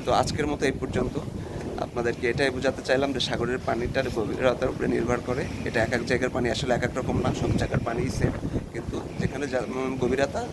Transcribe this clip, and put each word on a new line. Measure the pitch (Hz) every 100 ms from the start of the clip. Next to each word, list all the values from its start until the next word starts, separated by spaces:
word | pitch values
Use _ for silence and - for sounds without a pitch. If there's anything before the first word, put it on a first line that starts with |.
তো | -
আজকের | 110 - - 147
মতো | 147 143
এই | 131
পর্যন্ত। | 131 131 123 - - - - - - -
আপনাদেরকে | - 120 117 - 120
এটাই | 127 139
বোঝাতে | 127 131 131 -
চাইলাম | 131 143
যে | 127
সাগরের | - 117 120 127 -
পানিটার | 117 123 135 127 117
গভীরতার | 107 110 127 120 127
উপরে | - 127
নির্ভর | 120 120 120 -
করে, | 127 - -
এটা | - 117
এক | 113
এক | 120
জায়গার | 120 123 127
পানি | 123 120
আসলে | 117 127
এক | 117 120
এক | 131
রকম | 123 127
না, | 131 123
সব | 120 113
জায়গার | 113 120 120
পানিই | 117 127
সেম, | - 123 - - - -
কিন্তু | 117 - 151 - -
যেখানে | 135 131 139
যেমন | 127 110 127 131 131
গভীরতা | 123 131 135 - 240